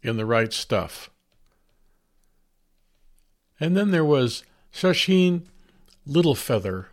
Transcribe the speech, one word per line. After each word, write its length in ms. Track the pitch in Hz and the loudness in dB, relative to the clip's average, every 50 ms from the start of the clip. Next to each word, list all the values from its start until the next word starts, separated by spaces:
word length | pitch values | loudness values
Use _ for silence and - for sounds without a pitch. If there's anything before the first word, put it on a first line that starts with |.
in 160 | - 117 117 | -6 -6 -4
The 80 | 113 110 | -4 -2
Right 260 | 110 117 113 113 110 | 0 0 0 0 0
Stuff. 580 | - - - - 117 98 90 82 - - - - _ _ _ _ _ _ _ _ _ _ _ _ _ _ _ _ _ _ _ _ _ _ _ _ _ _ _ _ _ _ _ _ _ _ _ _ _ _ _ _ _ _ _ _ _ _ _ _ _ _ | -4 -8 -6 -2 -2 -2 -2 -4 -12 -18 -20 -20 _ _ _ _ _ _ _ _ _ _ _ _ _ _ _ _ _ _ _ _ _ _ _ _ _ _ _ _ _ _ _ _ _ _ _ _ _ _ _ _ _ _ _ _ _ _ _ _ _ _
And 160 | 151 165 180 | -2 0 0
then 140 | 190 208 208 | 0 2 2
there 120 | 185 165 156 | 2 2 2
was 400 | 151 151 135 127 117 - - - _ _ _ _ _ - | 4 4 2 2 0 -2 -6 -14 _ _ _ _ _ -10
Sachin 720 | - - 185 170 - - - 190 185 180 180 175 170 170 - _ - - _ _ _ _ _ _ _ _ | -2 0 0 2 2 2 2 4 4 4 4 2 -2 -6 -12 _ -20 -20 _ _ _ _ _ _ _ _
Littlefeather 800 | 139 139 170 175 160 131 - - - 123 107 92 98 92 95 95 - | -2 0 2 2 2 0 0 -2 -2 -2 -2 -2 -4 -8 -8 -10 -14